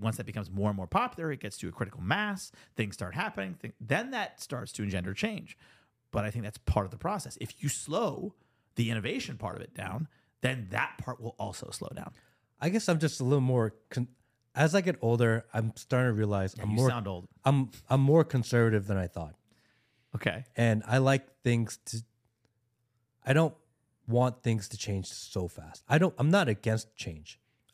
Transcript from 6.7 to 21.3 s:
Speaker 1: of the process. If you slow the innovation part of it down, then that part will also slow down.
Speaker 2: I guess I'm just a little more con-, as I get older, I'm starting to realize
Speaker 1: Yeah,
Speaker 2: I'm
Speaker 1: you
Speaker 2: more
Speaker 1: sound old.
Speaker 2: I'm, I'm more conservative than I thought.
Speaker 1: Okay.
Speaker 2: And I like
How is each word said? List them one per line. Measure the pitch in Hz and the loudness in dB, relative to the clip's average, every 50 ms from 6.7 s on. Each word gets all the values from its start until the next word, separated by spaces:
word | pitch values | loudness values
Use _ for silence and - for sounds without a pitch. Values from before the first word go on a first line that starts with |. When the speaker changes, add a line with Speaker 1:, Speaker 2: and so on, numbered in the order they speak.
| - 107 98 | 0 0 0
Speaker 1:
of | 92 | -2
the | 110 | -6
process. | 104 - 175 208 190 - 127 - - | -6 -4 -4 -4 -4 -6 -10 -12 -10
If | - - - - | -12 -12 -10 -6
you | - 143 | -4 -4
slow | - - - 143 151 208 240 175 - - - 208 - _ _ _ _ _ _ _ - - | -4 -4 -6 -4 -2 -2 -2 -2 -4 -4 -8 -10 -12 _ _ _ _ _ _ _ -4 -2
the | 117 113 | -2 0
innovation | 117 110 98 131 214 269 - - 131 | 0 -2 -4 -4 -4 -6 -6 -8 -10
part | 95 - 92 - | -8 -8 -8 -8
of | - | -8
it | - - - | -12 -14 -12
down, | - 92 92 92 117 160 - _ _ _ _ _ - | -10 -8 -6 -6 -6 -8 -8 _ _ _ _ _ -4
then | - 123 131 127 107 90 | -2 -2 -2 -2 -6 -6
that | 107 113 143 - - - | -4 -4 -4 -4 -6 -10
part | - 127 123 - | -10 -10 -10 -8
will | 110 117 - - | -10 -10 -8 -8
also | 104 101 - - - - | -8 -8 -8 -10 -12 -12
slow | - - - - - | -10 -10 -10 -10 -10
down. | - - - - _ _ _ _ _ _ _ _ - | -12 -12 -14 -16 _ _ _ _ _ _ _ _ -4
Speaker 2:
I | 139 170 | -2 0
guess | 190 226 214 - | 0 0 2 2
I'm | 170 156 | 2 2
just | 165 151 - - | 2 0 0 0
a | 131 | 0
little | 127 143 139 | 2 2 4
more | 127 131 127 123 113 107 - _ _ - | 4 4 4 4 2 2 -2 _ _ -6
con-, | - 123 123 - - _ _ _ _ _ _ _ - | -4 -4 -4 -4 -6 _ _ _ _ _ _ _ 0
as | 135 151 156 170 | 2 2 4 4
I | 202 | 4
get | 175 185 165 - | 2 2 0 2
older, | - 117 117 117 120 113 113 117 - - | 2 2 4 6 6 6 4 2 0 -2
I'm | - 113 113 113 - | -2 -2 0 -2 -4
starting | - - - 131 127 127 123 | -6 -4 0 2 4 4 4
to | 110 | 2
realize | 104 107 104 104 98 95 95 - | 2 2 2 2 0 0 -2 -4
Speaker 1:
Yeah, | - | -4
Speaker 2:
I'm | 107 107 | -2 0
Speaker 1:
you | 107 | 4
Speaker 2:
more | 117 131 131 | 4 4 4
Speaker 1:
sound | 123 120 101 98 | 4 2 -2 -4
old. | 95 87 90 - _ _ - | -6 -8 -12 -16 _ _ 2
Speaker 2:
I'm, | 135 143 139 131 110 - - - - | 4 4 4 2 0 -4 -10 -2 2
I'm | 131 135 | 4 4
more | 135 139 151 165 156 | 6 8 8 6 6
conservative | 165 - 127 113 - 127 120 117 113 110 104 98 | 4 2 -2 0 4 4 4 6 6 4 2 2
than | 104 101 | 0 0
I | 95 90 85 | 0 0 -2
thought. | - 90 80 78 - _ _ _ _ _ _ _ _ _ _ _ _ _ _ _ - | -4 -8 -10 -10 -12 _ _ _ _ _ _ _ _ _ _ _ _ _ _ _ -8
Speaker 1:
Okay. | 113 - 104 85 110 127 _ - | -2 -2 -2 -2 -4 -8 _ 0
Speaker 2:
And | - 117 117 107 110 107 | 2 4 4 4 2 2
I | - 120 135 | 2 2 4
like | 131 135 135 131 - - | 6 6 4 4 2 -4